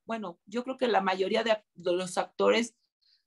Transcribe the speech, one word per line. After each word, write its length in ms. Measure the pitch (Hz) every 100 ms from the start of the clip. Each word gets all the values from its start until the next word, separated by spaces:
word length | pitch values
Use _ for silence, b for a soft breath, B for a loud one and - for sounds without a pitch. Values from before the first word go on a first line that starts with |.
Bueno, 340 | - 226 190 - -
yo 160 | 226
creo 160 | 254 254
que 80 | 240
la 140 | 196
mayoría 420 | 190 190 190 220
de, 160 | 226 214 _
de 180 | - 175
los 240 | 175 185 196
actores, 600 | 180 - 196 220 233 _ _ _ _ _